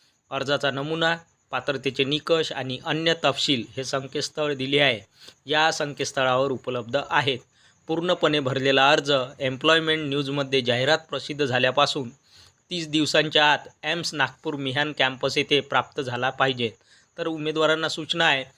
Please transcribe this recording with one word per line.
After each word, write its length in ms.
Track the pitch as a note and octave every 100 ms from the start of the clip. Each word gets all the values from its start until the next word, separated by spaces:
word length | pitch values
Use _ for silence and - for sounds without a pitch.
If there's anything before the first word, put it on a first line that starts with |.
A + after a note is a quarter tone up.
| _ _ _
अर्जाचा 400 | C3+ C3 C#3 C#3
नमुना, 460 | C3 D3 D#3+ E3 E3 - _ _
पात्रतेचे 520 | B2+ C3+ C3+ C3+ B2
निकष 480 | C3+ D3+ - E3 D#3
आणि 280 | - C3 B2+ E3
अन्य 280 | D#3 E3 E3
तपशील 400 | D3 C3 - C3 G#2 -
हे 60 |
संकेतस्थळ 720 | C3 C#3 C3 D3 C#3 - D3 C#3
दिले 240 | C3 C#3+
आहे. 200 | C#3+ A2 G#2 _ - - -
या 260 | D3+ D#3+
संकेतस्थळावर 800 | D#3 D3 C3+ C3+ - C3 B2+ C#3
उपलब्ध 460 | B2+ - B2 A2+ C#3 -
आहेत. 300 | D#3 C#3 B2 - _ _ _ -
पूर्णपणे 520 | D#3+ F3+ F3 D#3 D3+
भरलेला 500 | C3 B2+ C3+ C3+ C3+
अर्ज 240 | D#3 C#3 C#3 B2+ D3
एम्प्लॉयमेंट 720 | C3+ C3 D#3 D#3+ D#3+ D#3 D3
न्यूजमध्ये 520 | C#3 C3+ C#3+ C3+ C3+
जाहिरात 360 | A#2+ A#2+ C3 D#3 -
प्रसिद्ध 360 | C3+ - C#3+ C#3
झाल्यापासून 640 | B2 B2+ B2+ C#3+ D3+ A#2+ - _ - - _ _
तीस 180 | F3+ D#3
दिवसांच्या 640 | D3+ C#3+ D#3+ D3+ D3+ D3+
आत 60 | C#3+ - -
एम्स 300 | D3+ E3+ D#3
नागपूर 420 | D3+ C3 - D#3+ C#3+
मिहान 380 | C3+ B2+ D3+ C#3+
कॅम्पस 400 | C3 B2+ C3+ C#3+
येथे 220 | C#3 C#3+
प्राप्त 420 | C3 C3 - -
झाला 280 | B2+ A#2+ B2+
पाहिजे. 420 | - C3+ B2+ A#2 - _ _ _ -
तर 100 | E3
उमेदवारांना 640 | D#3+ D3+ D#3 D3+ D#3+ D#3+
सूचना 360 | E3+ D3+ E3+ E3
आहे, 200 | C#3 C3